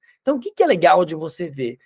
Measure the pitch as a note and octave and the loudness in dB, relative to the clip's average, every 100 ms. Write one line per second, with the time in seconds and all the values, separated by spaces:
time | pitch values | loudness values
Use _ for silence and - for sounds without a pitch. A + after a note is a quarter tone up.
0 | _ _ - C#4 G4+ - D#4+ F3+ E3+ F3+ | _ _ -4 -4 -2 0 2 4 4 4
1 | E3 D#3+ D#3+ - E3+ C#3 A#2+ A#2+ | 2 -4 -8 -8 -8 -6 -8 -8